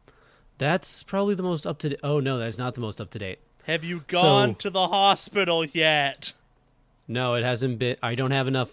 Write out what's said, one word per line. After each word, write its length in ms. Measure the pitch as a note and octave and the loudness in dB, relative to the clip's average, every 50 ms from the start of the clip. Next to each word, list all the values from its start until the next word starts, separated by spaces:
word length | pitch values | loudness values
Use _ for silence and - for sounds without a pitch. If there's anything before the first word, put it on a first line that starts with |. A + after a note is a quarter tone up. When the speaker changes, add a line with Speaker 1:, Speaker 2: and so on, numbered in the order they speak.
| _ - _ _ _ _ _ _ _ _ _ - | _ -20 _ _ _ _ _ _ _ _ _ -4
Speaker 1:
that's 440 | B2+ D3 E3+ F#3 - - - - | -2 0 0 0 -2 -4 -4 -4
probably 320 | - - G3 G3 G3+ G3+ G3+ | -6 -4 -2 -2 0 0 0
the 80 | F3 | -2
most 240 | F3+ F#3 E3+ D3+ - | -2 -2 -2 -2 -4
up 120 | - D3 - | -6 -6 -4
to 100 | - D3 | -4 -4
date. 100 | C#3 - | -4 -4
Oh, 180 | - C#3+ D3 D3 | -2 0 0 0
no, 180 | C3 C3+ C3 B2 | 0 0 -2 -2
that's 200 | A2+ A#2 G#2 G2 | -4 -4 -4 -4
not 160 | B2 B2+ A#2+ | -4 -6 -4
the 60 | A#2+ | -6
most 200 | A#2 G#2+ G2+ - | -6 -6 -6 -8
up 100 | A2 - | -10 -10
to 80 | - A2 | -10 -10
date. 200 | G#2 F#2+ - - _ _ _ _ - | -8 -10 -10 -12 _ _ _ _ -6
Speaker 2:
Have 200 | - D#3+ E3 D#3+ | -4 -4 -4 -4
you 140 | E3+ F3 E3+ C#3+ - | -6 -8 -8 -6 0
Speaker 1:
So 140 | F3 F3 | 4 6
Speaker 2:
gone 320 | F3 D#3 D3+ G3+ G3+ G#3 - | 6 8 8 6 4 2 0
to 140 | - - G3+ | -4 -6 -4
the 180 | F3+ F#3+ F#3 E3+ | 0 0 0 2
hospital 760 | G3+ G3 G3 G3 F#3+ - - - G3 G#3 F#3+ E3+ E3+ E3 E3 | 2 4 4 4 4 2 -2 -2 -2 0 2 2 2 0 0
yet? 680 | D3 - E3 D#3 D#3 D#3 D3 C#3+ C#3 C3 - - - - _ _ _ _ _ _ _ _ _ _ _ _ _ _ - | -2 0 2 4 4 4 4 2 0 -4 -8 -10 -12 -12 _ _ _ _ _ _ _ _ _ _ _ _ _ _ -6
Speaker 1:
No, 260 | A2+ B2+ B2+ B2 A#2+ | -4 -2 0 0 0
it 100 | A#2+ A#2 | 0 0
hasn't 340 | B2+ B2 A2+ C3 C3 A#2+ A2 | 0 0 0 0 -2 -2 0
been. 180 | B2+ A#2+ C3 - | -2 -2 -2 -2
I 120 | - A#2 A2+ | -4 -4 -2
don't 160 | A#2 C3 B2+ | 0 0 0
have 180 | C#3 C3+ C3 C3 | 0 0 0 0
enough 240 | C3+ C3 B2 - | 0 0 -2 -4